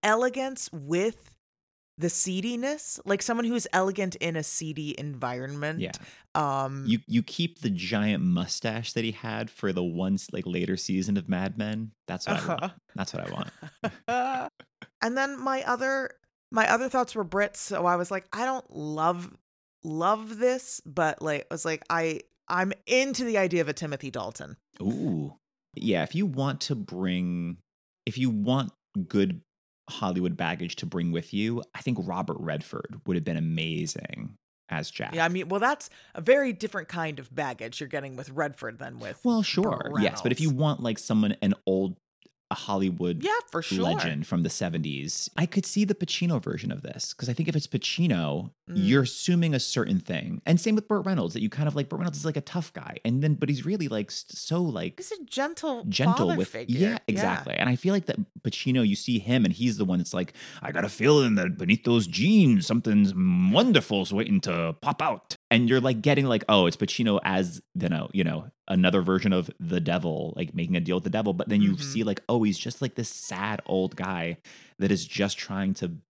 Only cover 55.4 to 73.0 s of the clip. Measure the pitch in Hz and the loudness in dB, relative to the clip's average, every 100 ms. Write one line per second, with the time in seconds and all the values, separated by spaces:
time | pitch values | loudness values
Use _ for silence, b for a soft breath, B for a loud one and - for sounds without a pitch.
55.4 | 285 330 320 247 - 95 143 - 92 85 | -4 -2 -6 -4 -4 2 4 4 2 2
56.4 | 95 110 127 123 196 226 - 196 202 180 | -2 -4 -4 2 2 2 -2 0 0 -2
57.4 | - - - 247 180 196 - - - - | -2 0 2 2 2 0 0 -4 -4 -4
58.4 | - - - 127 110 101 - 117 92 127 | -6 -2 2 4 4 2 0 -2 2 4
59.4 | 107 92 120 107 98 90 87 90 90 - | 4 4 0 2 2 2 0 -2 -4 -6
60.4 | B B - 165 190 - 123 151 127 104 | B B -6 -4 -4 2 6 6 6 4
61.4 | 90 - 90 113 - 117 104 85 131 214 | 2 -2 2 4 6 4 2 2 6 8
62.4 | 165 107 85 113 113 104 101 92 92 90 | 8 6 4 2 4 6 6 6 4 6
63.4 | 92 123 247 170 - 101 90 98 - 98 | 6 6 6 4 4 0 2 0 2 2
64.4 | 101 85 82 80 143 147 156 107 _ - | 2 0 -2 -2 -4 0 -2 -2 _ -14
65.4 | _ 117 120 131 127 117 143 143 135 113 | _ 4 6 4 4 2 4 4 4 2
66.4 | - 104 87 - 101 - 113 101 - 95 | 6 6 6 4 -2 0 2 2 2 2
67.4 | 92 82 _ 92 87 80 - 95 85 80 | 0 -4 _ -4 -2 -2 -2 0 0 -2
68.4 | 107 _ - 95 90 95 90 92 104 90 | -8 _ 0 6 6 6 4 4 4 2
69.4 | 82 - 82 87 82 85 85 73 76 - | 0 -6 -2 0 2 0 0 -2 -4 -6
70.4 | 87 - 85 90 85 90 90 107 104 87 | -6 -4 0 0 2 0 0 0 0 0
71.4 | - 104 101 - 139 113 104 98 - 120 | 2 4 4 2 -2 -2 0 -2 0 2
72.4 | 107 95 - - 131 - | 2 0 -4 -4 -6 -4